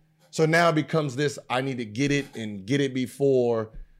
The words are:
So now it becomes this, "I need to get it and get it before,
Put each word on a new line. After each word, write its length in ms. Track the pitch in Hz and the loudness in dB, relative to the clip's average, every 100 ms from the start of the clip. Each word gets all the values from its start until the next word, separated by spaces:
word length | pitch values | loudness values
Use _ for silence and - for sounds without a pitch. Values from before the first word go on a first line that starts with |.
| _ _ _ | _ _ _
So 160 | - 156 | 0 4
now 240 | 165 170 | 6 4
it 40 | |
becomes 400 | 156 147 165 147 | 4 0 0 -2
this, 240 | 123 147 143 - | -2 -2 -4 -4
"I 100 | 123 | -4
need 160 | 135 123 | -2 -4
to 60 | |
get 260 | 110 107 139 | -6 -2 0
it 240 | 143 139 | 0 -2
and 300 | 117 107 104 95 | -8 -8 -8 -2
get 140 | 139 | 0
it 120 | 139 | 0
before, 760 | 127 123 - 139 131 120 113 110 - - _ | -2 -6 0 2 4 2 0 -4 -10 -20 _